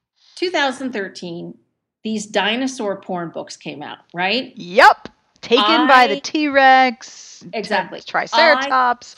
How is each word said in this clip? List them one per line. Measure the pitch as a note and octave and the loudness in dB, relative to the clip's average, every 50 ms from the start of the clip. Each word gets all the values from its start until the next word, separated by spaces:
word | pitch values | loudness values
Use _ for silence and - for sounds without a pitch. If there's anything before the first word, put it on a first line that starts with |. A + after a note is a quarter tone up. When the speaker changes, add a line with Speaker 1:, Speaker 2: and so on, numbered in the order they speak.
| _ _ _ _ _ _ - | _ _ _ _ _ _ -12
Speaker 1:
two | - F4 F#4 | -8 -6 -4
thousand | F4 D#4+ C#4+ C4+ B3+ - C4+ B3+ | -2 -2 -2 -2 -4 -6 -8 -8
thirteen, | - G#3+ G3 F#3 - - - F3 E3+ E3+ E3+ E3+ - _ _ _ _ _ _ _ _ _ | -6 -8 -8 -8 -10 -12 -12 -12 -12 -12 -12 -14 -16 _ _ _ _ _ _ _ _ _
these | - A3 A3 G#3+ G#3 | -8 -8 -6 -8 -6
dinosaur | - - G#3 F#3 G3+ A3 B3 C4+ C4 C4 - A3 G3+ G3 G3 | -4 -4 -2 -2 -2 -2 -2 -4 -6 -6 -6 -6 -6 -8 -8
porn | - - F#3 F3 E3+ E3 | -10 -10 -8 -8 -8 -8
books | - D#3+ D3 D3 - | -10 -12 -12 -12 -14
came | - - E3 D3 C#3 | -16 -16 -16 -14 -14
out, | D3 A#2 A2+ - _ _ | -14 -16 -16 -18 _ _
right? | - E3+ F3+ F#3+ G#3+ B3+ C4 B3+ - | -8 -6 -4 -2 -2 -4 -6 -8 -12
Speaker 2:
Yep. | - E3+ F3 F3+ A3+ D#4 G4+ - - - - _ _ _ _ _ _ | -18 -14 -4 2 6 6 6 6 4 -2 -20 _ _ _ _ _ _
Taken | - - A#3 C4 D4+ D#4+ D#4+ E4+ D#4 | -4 0 0 2 2 2 2 2 4
by | C4+ C4+ B3+ B3 - | 6 6 6 6 4
the | - | 2
Speaker 1:
I | C#4 | -4
Speaker 2:
T-Rex, | - - - D#4 D4+ D4 C4+ C#4 C4+ C4 C4 C4 C4 B3+ A#3 - - - - - - - - - - F3+ - | -6 -6 -4 -2 -2 0 2 4 6 6 6 6 4 2 0 -4 -12 -20 -20 -20 -20 -20 -20 -20 -18 -12 -10
Speaker 1:
Exactly. | A3+ G3 - G#3 F#3+ F3+ F3 F3 - - | -10 -6 -4 -4 -4 -4 -6 -10 -16 -10
Speaker 2:
tri-, | - - E3+ - | -6 -4 -4 -4
Triceratops. | - - A#3+ E4 E4 D4 C4 C4+ C#4 C4 C4 B3+ B3 A#3+ A#3+ - - - | 0 2 2 4 4 4 2 0 0 0 0 2 0 -2 -4 -8 -20 -20